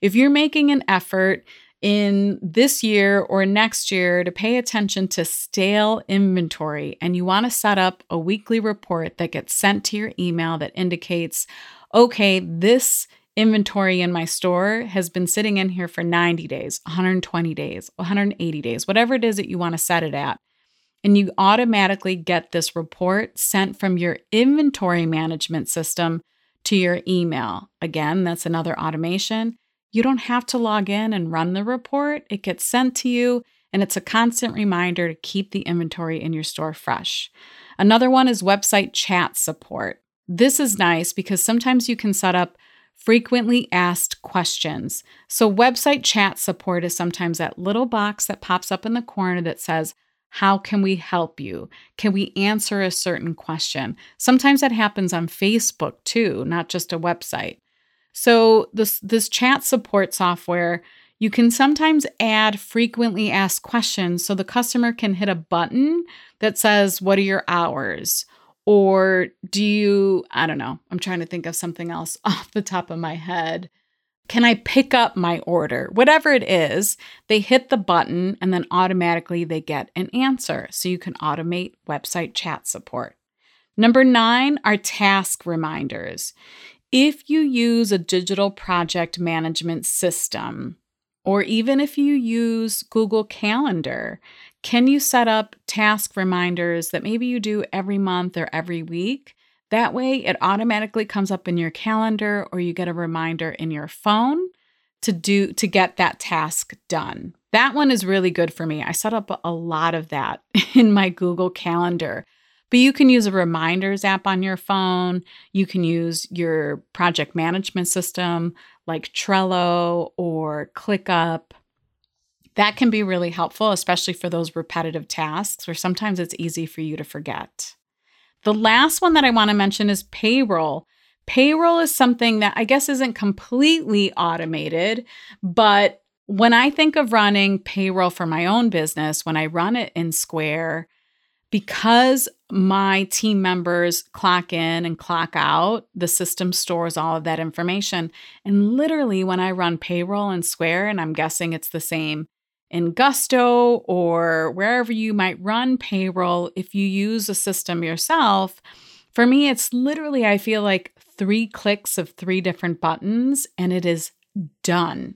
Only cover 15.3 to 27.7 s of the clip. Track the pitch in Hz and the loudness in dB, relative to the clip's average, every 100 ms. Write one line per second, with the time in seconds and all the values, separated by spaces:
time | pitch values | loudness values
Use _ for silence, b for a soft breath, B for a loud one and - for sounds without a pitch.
15.3 | 214 214 196 190 180 170 - 170 170 175 | 0 0 0 -2 -4 -6 -4 0 2 2
16.3 | 170 160 139 - - - 175 185 185 - | 0 -4 -8 -8 -10 -6 -2 0 0 -2
17.3 | 170 165 151 151 92 - - 175 202 202 | -4 -4 -4 -8 -10 -14 -10 -2 0 0
18.3 | - 170 151 123 117 - 202 240 262 233 | -2 -6 -4 -6 -6 -2 0 2 2 0
19.3 | 202 - 175 175 165 - 170 160 139 139 | -2 -6 -4 -4 -4 -2 0 -2 -4 -6
20.3 | - _ _ _ _ _ _ 202 202 190 | -8 _ _ _ _ _ _ 4 4 4
21.3 | - 196 220 240 208 190 196 190 185 160 | 2 4 4 4 2 2 0 -2 -4 -2
22.3 | 170 - 170 160 170 160 - 180 196 226 | -2 0 -4 -4 -6 -10 -4 0 0 -2
23.3 | - - 196 190 - 196 180 175 - - | -4 0 0 0 -2 -2 0 0 -4 -2
24.3 | 220 262 294 285 - 185 175 165 160 160 | 2 4 4 2 2 0 0 0 0 -2
25.3 | 160 - 160 - 170 156 - 165 165 _ | -4 -4 -6 -4 -6 -4 -2 -2 -2 _
26.3 | _ _ _ - 196 180 175 - 185 170 | _ _ _ 0 2 2 0 0 0 0
27.3 | 139 113 - 101 | -2 -6 -8 -12